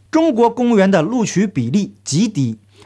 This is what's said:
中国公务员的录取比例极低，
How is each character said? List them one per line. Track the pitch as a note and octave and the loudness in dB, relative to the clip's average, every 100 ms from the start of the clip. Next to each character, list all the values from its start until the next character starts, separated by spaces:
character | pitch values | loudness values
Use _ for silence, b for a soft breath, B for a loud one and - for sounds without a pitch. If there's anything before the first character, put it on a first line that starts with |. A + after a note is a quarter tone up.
| _ | _
中 | D#4+ E4 | 0 0
国 | A3+ A#3 | 2 0
公 | A#3 A#3+ | 2 0
务 | A3 | 2
员 | F#3+ | 4
的 | F#3+ | 2
录 | D#3+ B3 | 0 -2
取 | F#3+ F3 G#3 | -2 -2 -2
比 | - A#2 | -2 -2
例 | F#3 F#3+ - | -2 -4 -8
极 | - D3 A3+ | -6 -2 -2
低， | D3+ B2 A2 _ b | -2 -4 -4 _ b